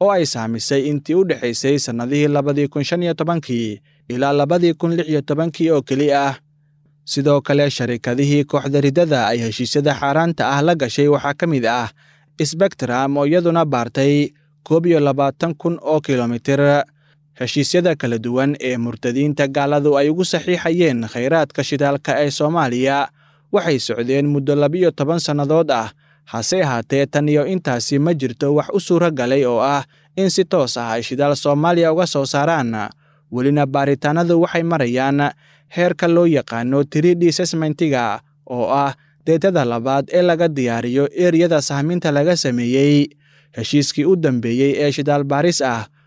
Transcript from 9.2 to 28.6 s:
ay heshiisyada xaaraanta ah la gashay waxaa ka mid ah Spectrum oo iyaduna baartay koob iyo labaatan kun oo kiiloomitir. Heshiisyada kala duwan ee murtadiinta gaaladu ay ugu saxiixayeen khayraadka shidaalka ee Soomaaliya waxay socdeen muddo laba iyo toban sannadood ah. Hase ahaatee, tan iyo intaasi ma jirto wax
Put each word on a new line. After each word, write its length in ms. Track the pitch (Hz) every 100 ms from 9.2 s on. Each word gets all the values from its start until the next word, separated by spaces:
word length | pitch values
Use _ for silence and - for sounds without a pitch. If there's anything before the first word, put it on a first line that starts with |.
| 107
ay 120 | 120
heshiisyada 540 | 113 110 123 147 143
xaaraanta 540 | 131 139 147 170 165 120
ah 140 | 143
la 120 | 156
gashay 340 | 165 123 - 147
waxaa 260 | 139 143
ka 120 | 143 170
mid 180 | 139 113
ah 220 | 123 113 - _ _ _ -
Spectrum 720 | 147 160 190 - 120 123 139 143
oo 80 | 143
iyaduna 380 | 175 170 165
baartay 720 | 156 127 117 139 139 147 143 _ _ _ -
koob 200 | 160 170
iyo 140 | 160
labaatan 540 | 143 135 139 139 165
kun 240 | 151 170 170
oo 180 | - 156
kiiloomitir. 600 | 147 127 120 120 - 139 143 143 - _ _ _ _ -
Heshiisyada 560 | 123 147 131 175 175 151
kala 220 | 120 117
duwan 380 | 120 127 139 147
ee 160 | 127 123
murtadiinta 680 | 117 117 123 127 147 143 139
gaaladu 480 | 143 139 147 147 139
ay 100 | 147
ugu 140 | 165
saxiixayeen 840 | 180 165 - 175 165 170 165 120 110
khayraadka 560 | 120 131 160 143 -
shidaalka 480 | 135 139 139 143 - 135
ee 80 | 147
Soomaaliya 800 | - 151 170 135 123 131 139 - _ _ _ -
waxay 260 | 127 170 135
socdeen 480 | - 110 120 139 147
muddo 280 | 143 139
laba 220 | 147 143 180
iyo 140 | 170
toban 280 | - 143 170
sannadood 500 | 156 147 143 160 151
ah. 200 | 120 110 - _ _
Hase 380 | _ 113 - 185
ahaatee, 440 | 151 120 - 135 139
tan 220 | 147 147
iyo 160 | 147 143
intaasi 520 | 185 143 120 - 139
ma 160 | 160
jirto 400 | 165 127 117 143
wax 140 | 147